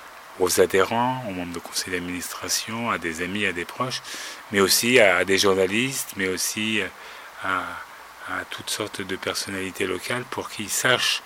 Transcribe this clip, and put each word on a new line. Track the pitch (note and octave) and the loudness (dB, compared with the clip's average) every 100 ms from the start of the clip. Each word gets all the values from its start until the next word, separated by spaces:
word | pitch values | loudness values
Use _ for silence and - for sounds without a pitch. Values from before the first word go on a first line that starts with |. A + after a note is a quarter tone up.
| - - - - | -18 -18 -16 0
aux | F2+ - | 2 6
adhérents, | F2+ F#2+ F#2 A2+ B2 C3 A#2+ | 6 6 4 4 2 0 -4
aux | |
membres | F#2 F2 | -6 -6
de | F2 | -8
conseil | - - - | -8 -6 -4
d'administration, | F2+ F2+ F2 - - F2+ - - A2+ A#2 | -4 -4 -6 -6 -8 -2 -2 -2 -4 -2
à | F#2 | 0
des | E2 D#2+ | -2 -4
amis, | F2 G2+ G2+ | -4 -2 -2
à | |
des | F2 E2+ | -2 -6
proches, | - B2+ - - - - - - | -4 -4 -4 -8 -10 -10 -12 -2
mais | G#2 | 4
aussi | F#2+ - A#2+ B2 | 6 6 6 8
à, | G#2 F2+ | 8 8
à | F#2 | 4
des | F#2+ | 4
journalistes, | G2 F#2+ F#2+ G#2 C3 C3+ - G#2 | 6 6 4 4 0 -2 -6 -4
mais | F#2+ | -2
aussi, | F2+ - - G#2+ A2 | -2 -2 -2 0 0
euh, | F#2+ - - - - - | -2 -6 -16 -16 -16 -8
à, | F#2+ F#2 F2 - - - - - - | -2 -2 -2 -8 -12 -16 -18 -14 -8
à | F#2 F2+ | -6 -6
toutes | - - | -8 -6
sortes | - G#2+ - | -4 -4 -6
de | F#2+ F#2 | -6 -4
personnalités | - F#2 - F#2+ F#2+ E2+ F#2+ | -4 -4 -4 -4 -6 -2 -2
locales | F#2 - B2 B2+ | -2 -4 -6 -4
pour | - F#2 | -8 -8
qu'ils | - G2+ | -8 -4
sachent | - C3 A#2+ - - | 0 4 4 2 0